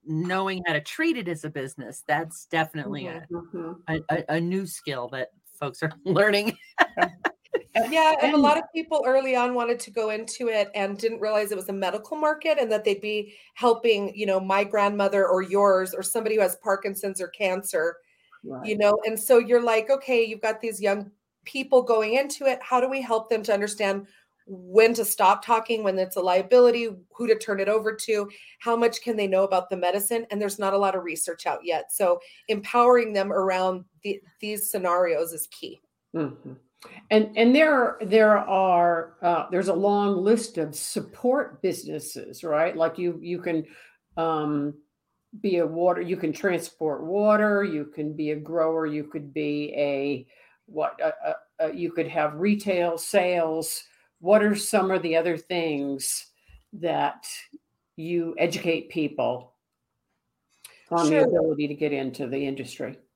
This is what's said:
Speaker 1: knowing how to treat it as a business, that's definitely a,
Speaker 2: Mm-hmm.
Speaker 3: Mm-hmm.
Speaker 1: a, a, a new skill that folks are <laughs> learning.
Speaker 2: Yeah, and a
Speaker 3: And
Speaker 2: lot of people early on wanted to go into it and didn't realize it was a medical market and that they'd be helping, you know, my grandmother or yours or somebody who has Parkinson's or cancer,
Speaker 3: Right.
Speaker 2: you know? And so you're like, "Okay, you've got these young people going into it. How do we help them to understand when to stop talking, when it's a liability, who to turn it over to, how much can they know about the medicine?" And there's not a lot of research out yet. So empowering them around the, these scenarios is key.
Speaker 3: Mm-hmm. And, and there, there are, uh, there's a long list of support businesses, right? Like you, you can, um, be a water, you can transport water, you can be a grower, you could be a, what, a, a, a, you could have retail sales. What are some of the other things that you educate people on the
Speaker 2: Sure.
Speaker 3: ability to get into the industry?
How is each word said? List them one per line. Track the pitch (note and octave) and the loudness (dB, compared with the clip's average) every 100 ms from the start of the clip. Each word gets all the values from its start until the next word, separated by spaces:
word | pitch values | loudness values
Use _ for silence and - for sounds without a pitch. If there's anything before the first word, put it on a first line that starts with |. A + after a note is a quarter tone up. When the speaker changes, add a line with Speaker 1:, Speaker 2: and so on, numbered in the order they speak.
Speaker 1:
knowing | D3 D#3 F3+ F#3 F#3+ F#3 F3 | -4 -4 -2 -2 -2 -4 -2
how | |
to | D3+ | -2
treat | D3+ - D#4+ D#4+ | -4 -2 -2 0
it | F3 | -4
as | D#3+ | -6
a | D3+ | -8
business, | D3 C3 - A#2 C#3 - | -8 -10 -10 -14 -14 -2
that's | D3+ E3 - - | -2 -2 -12 -6
definitely | E3 D#3+ D#3 C#3+ - F3+ | -2 -2 -4 -8 -8 -10
a, | E3 D#3+ | -12 -12
Speaker 2:
Mm-hmm. | E3+ E3+ F3+ | -12 -10 -12
Speaker 3:
Mm-hmm. | E3 F3+ - | -12 -14 -6
Speaker 1:
a, | D#3+ D#3+ | -6 -2
a, | E3 - | -4 -2
a | D#3+ | -4
new | E3+ F#3+ F#3 | -2 -4 -6
skill | - - C3+ B2 | -10 -8 -8 -6
that | C3 B2+ _ _ | -8 -8 _ _
folks | - C#3+ B2+ | -10 -10 -6
are | D#3 - | -6 -6
<laughs> | |
learning. | F#3 F3 G#3 G3+ G#3 - - - - - F#3+ - - - _ - - A3+ A#3 | 0 2 4 2 0 -6 -14 -2 -2 0 -4 -2 -8 -8 _ -8 -4 -2 0
Speaker 2:
Yeah, | D#4+ D#4 D4+ | 4 4 4
and | D4 | 4
a | |
Speaker 3:
And | D4+ | 4
Speaker 2:
lot | C#4+ D4+ | 4 4
of | D#4+ | 0
people | E4 D#4+ D#4 B3+ | -8 -4 -2 2
early | C4+ C4 B3 | 2 2 0
on | B3 | 0
wanted | B3 A#3 A#3+ | -2 -2 -4
to | - | -4
go | G3+ G#3+ | -4 -4
into | G#3+ A3+ - A#3+ | -4 -8 -6 -2
it | A3 G3+ | 0 -2
and | G#3 G3 G3 | -2 -4 -2
didn't | A3+ A3+ | -4 -2
realize | G#3+ G#3+ G#3 | -2 0 -2
it | G3+ | -4
was | F#3+ | -6
a | |
medical | G3 F#3 G3+ G#3 D#4 | -4 -2 -4 -8 -2
market | D4+ D#4 E4 D4 | 0 0 0 0
and | A#3 | 2
that | G#3+ | 0
they'd | G#3+ G3+ | 0 -2
be | G#3+ G#3+ G#3 - _ | -2 -6 -6 -14 _
helping, | - A#3+ A3+ A#3 G#3 G3 G3+ | 0 2 4 4 2 0 -4
you | G#3 | 0
know, | F#3+ | 0
my | F#3+ G3 | 2 0
grandmother | G#3 G#3 G3+ G#3 G3 G3+ F#3 | 2 2 2 2 2 4 4
or | F#3 | 2
yours | F#3+ G3 G3+ F#3 F#3 | 2 2 4 4 0
or | F#3 | -6
somebody | G3 A#3 G#3+ G#3+ | -4 -2 0 2
who | |
has | F#3 F3+ | 2 0
Parkinson's | G#3+ F#3+ G3+ G3 G3 F#3+ | -2 -2 -2 -6 -8 -6
or | F3+ | -10
cancer, | - G3 F#3 G3 F#3 E3 E3+ _ _ _ - | -4 -2 -2 -2 -2 -2 -4 _ _ _ -20
Speaker 3:
Right. | - B2+ G#3+ | -14 -12 -6
Speaker 2:
you | G#3 | 2
know? | G#3 G#3 A3 | 4 4 0
And | A3 | -6
so | - A#3+ | 6 6
you're | A#3 A#3+ | 6 4
like, | A#3+ A3 A3 | 4 0 2
"Okay, | C4+ C4 A#3+ | -2 2 0
you've | A3+ G#3+ | 0 -2
got | A3 A3 | -4 -2
these | A#3 G3 | -6 -4
young | G3+ G#3 G3+ _ _ _ | -2 -2 -4 _ _ _
people | - C4+ C4+ B3+ | -12 -8 4 4
going | B3 A3+ G#3+ | 6 2 4
into | B3 C#4+ - C4+ | 0 0 -2 -2
it. | B3+ | -2
How | - B3+ | 0 0
do | B3+ | 0
we | C4+ | -4
help | B3 A3+ A3 | -2 -2 0
them | A3 | -4
to | G#3+ | 0
understand | G3+ G#3 G#3 G3+ G3 G3 _ _ _ _ | -2 -2 -2 -2 -2 -6 _ _ _ _
when | F#3+ F3+ F#3+ A3+ | -18 2 6 6
to | A#3 | 4
stop | G#3+ - F#3+ G#3 | -2 4 4 4
talking, | - A3+ A3+ A3+ | 2 0 2 -2
when | G#3 F#3 | 0 0
it's | F#3 F#3+ | -2 -2
a | |
liability, | F3+ F#3 F#3+ B3 B3 A#3 A#3 F#3 _ | 2 2 6 8 8 6 -2 -8 _
who | - A#3 | -8 0
to | G#3+ | 0
turn | - G3 | 0 -2
it | G3 | 0
over | A3 G#3+ | 0 0
to, | G#3+ - G#3+ G3+ - - _ | -6 -4 -2 -4 -10 -20 _
how | A#3 A#3 | -2 2
much | A#3 A#3 | 2 0
can | - G#3+ | -6 -2
they | G3+ | 2
know | F#3+ | 2
about | G3 F#3 F#3 | 4 2 -2
the | F#3 | -2
medicine?" | F3 G3 G3+ A#3 A3+ | 0 0 -2 -4 -4
And | G3+ | -4
there's | G#3 G3+ | -4 -2
not | G3 | -2
a | G3 | 2
lot | G3 | 0
of | F#3 | 0
research | F3 D#3+ - E3 F3 | -6 -6 -6 -6 -6
out | D3 | -6
yet. | E3+ E3+ - | -4 -4 -4
So | - F#3+ F3 - - - | 0 2 0 -4 -20 -6
empowering | G#3 G3+ A#3+ A#3+ B3 A3+ | -6 0 4 6 6 4
them | G3+ G3 | -2 0
around | F#3 F#3+ F#3 F#3 F#3 F3+ _ | 0 0 2 0 -2 -10 _
the, | G3+ G3 _ _ | -8 -8 _ _
these | G#3+ G#3 G#3 | -8 -6 -4
scenarios | G3+ F3+ F3 F3 D#3 E3 | -2 0 2 2 0 -2
is | E3 - | -8 -12
key. | - - - _ _ _ | -12 -16 -16 _ _ _
Speaker 3:
Mm-hmm. | E3 D3 - - C3 _ _ - - _ | -6 -4 -6 -18 -20 _ _ -20 -20 _
And, | G#3+ G#3+ - | 2 2 2
and | A3+ C4+ | 4 6
there, | D#4 C#4 A#3+ - | 6 4 0 -2
there | G#3+ A3 G#3+ G#3 | 2 4 6 6
are, | - G3 F#3+ F3 F3 E3+ E3 _ | 4 2 4 4 4 2 -4 _
uh, | F3 E3+ - | 0 0 0
there's | F3+ F#3 | -2 0
a | |
long | F3 G3+ G3+ G3+ G3 | 2 2 2 2 0
list | F#3+ A3+ A3 - | 2 2 0 -6
of | D3+ | -6
support | D3 - G#3+ - - B3 C4+ C4 D3 | -6 -8 -8 -8 -4 0 0 -2 -4
businesses, | F#3+ F3 D3 D3+ D3 - - - | -4 -4 -8 -10 -10 -14 -14 -12
right? | E3 D3+ E3 E3 | -2 0 0 0
Like | E3 E3 | -2 0
you, | F3 D#3+ | -4 -4
you | E3+ F3 | -8 -6
can, | F3 E3 D#3 - - _ _ - | -2 -4 -4 -16 -20 _ _ -4
um, | E3 D#3 D3+ D3 C#3+ D3 _ _ _ _ _ G#3+ | -2 0 -2 -2 -4 -8 _ _ _ _ _ -6
be | G3+ F3 | -2 0
a | E3+ | 0
water, | D#3+ F3+ F3 | 2 0 0
you | F3 F3+ | -2 -4
can | D#3 | -4
transport | D3+ G3 E3+ - _ D#3 C#3 | -2 -2 -2 -6 _ -4 -4
water, | D#3 G3 G#3+ G#3+ G#3+ G3+ | -4 0 4 4 4 2
you | G3 D3+ D3 | 0 -4 -8
can | - D3+ | -8 -8
be | D3+ D3+ | -4 -4
a | D3+ | -4
grower, | D3+ E3 D#3+ D#3+ | -4 0 0 0
you | D#3 D3+ | -2 -4
could | D3 D#3 D3 | -8 -12 -10
be | C#3 D3 D3 D3 | -6 -4 -4 -4
a, | - C#3+ C#3 C#3+ C3 - _ _ _ _ | -2 -2 0 -2 -4 -8 _ _ _ _
what, | D3+ D3+ - | -6 -6 -2
a, | D#3+ - D#3 | -4 -4 -6
a, | D#3 _ _ D#3+ | -6 _ _ -4
a, | |
you | D3 E3+ | -4 -6
could | E3 D3+ | -4 -4
have | D#3+ D3+ | -2 -2
retail | D3 G3 G#3 G3+ F3+ F3 E3 | 0 0 0 0 0 0 -2
sales. | - G3+ F3+ F3+ D#3+ D#3+ - - - _ _ _ | 0 2 2 0 0 -2 -4 -8 -12 _ _ _
What | E3+ G#3+ | 4 6
are | G#3 | 6
some | G3+ - G#3+ F#3+ | 0 0 0 2
of | F#3 | 0
the | E3 D#3+ | 2 2
other | E3+ D#3 | 2 -2
things | - F3+ E3 D3 C#3 C3+ - - - _ _ - _ | -2 -2 -2 -2 -4 -4 -6 -6 -10 _ _ -20 _
that | G3+ E3 D3 C#3+ - - - - - _ _ _ - | -8 -4 0 -2 -4 -16 -16 -18 -20 _ _ _ -14
you | E3 F3 E3 - | -4 -4 -4 -2
educate | E3+ E3+ E3+ E3 - | -2 0 -2 -4 -4
people | E3+ D3 - A#2+ B2 - _ _ _ _ _ _ _ _ _ _ _ - _ _ | -4 -4 -2 -2 -4 -8 _ _ _ _ _ _ _ _ _ _ _ -20 _ _
on | E3+ D#3 | 0 4
the | D#3 | 4
Speaker 2:
Sure. | |
Speaker 3:
ability | E3+ E3+ D#3+ D3 D3 | 4 4 0 0 -4
to | |
get | D3 D#3 | -2 -2
into | C#3 C3+ B2 C3 | -2 -4 -6 -6
the | C3+ C#3 | -4 -4
industry? | C3+ B2+ - - C3+ _ | -6 -10 -10 -10 -12 _